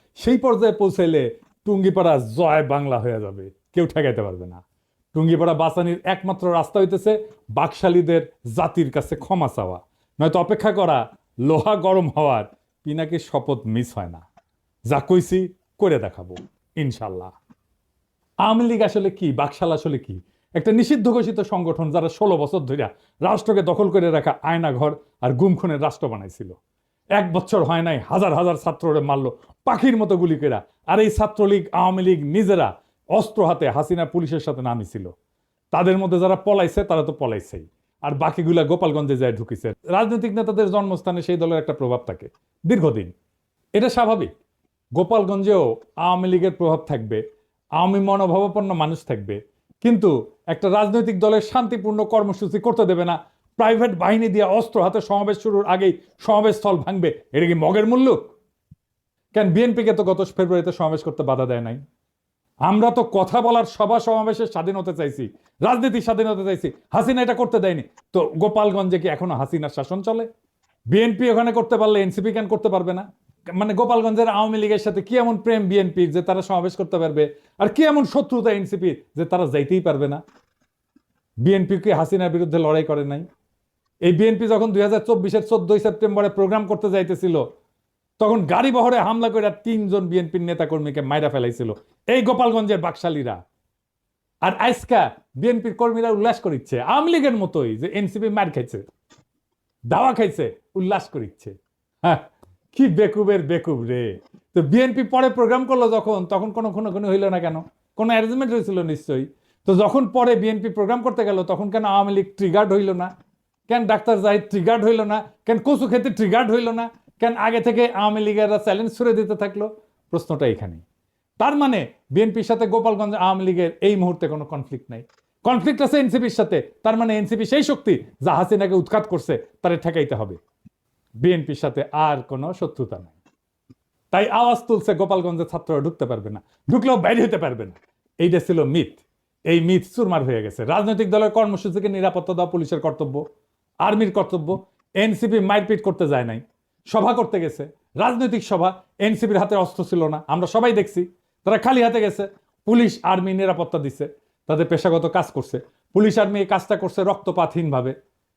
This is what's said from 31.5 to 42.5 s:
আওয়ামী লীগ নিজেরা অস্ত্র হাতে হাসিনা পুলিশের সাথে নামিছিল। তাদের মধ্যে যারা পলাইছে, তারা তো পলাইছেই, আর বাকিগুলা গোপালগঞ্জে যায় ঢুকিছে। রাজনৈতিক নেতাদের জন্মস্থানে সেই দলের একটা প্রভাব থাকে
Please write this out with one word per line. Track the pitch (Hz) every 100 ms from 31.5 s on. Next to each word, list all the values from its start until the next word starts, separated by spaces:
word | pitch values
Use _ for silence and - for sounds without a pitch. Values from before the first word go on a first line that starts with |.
| 202 165
আওয়ামী | 170 185 190
লীগ | 185 175
নিজেরা | 143 180 196 185 113 - _ _ -
অস্ত্র | 220 - - 170
হাতে | 170 143
হাসিনা | 113 - 175
পুলিশের | 165 175 156 160
সাথে | 156 131
নামিছিল। | 127 120 98 107 92 - _ _ _ _ _
তাদের | 156 185 190
মধ্যে | 190 175
যারা | 185 185
পলাইছে, | 202 202 170 202
তারা | 196 160
তো | 147
পলাইছেই, | 151 127 104 - 95 78 _ _ _
আর | 147
বাকিগুলা | 139 160 - 165 170
গোপালগঞ্জে | 151 - 175 151 143 131
যায় | 127
ঢুকিছে। | 113 113 110 113 104
রাজনৈতিক | - 185 226 226 220
নেতাদের | 202 220 214 208
জন্মস্থানে | 202 196 180 - 175
সেই | 165 175
দলের | 165 160
একটা | 156
প্রভাব | - 127 123 -
থাকে | 87 101 _ _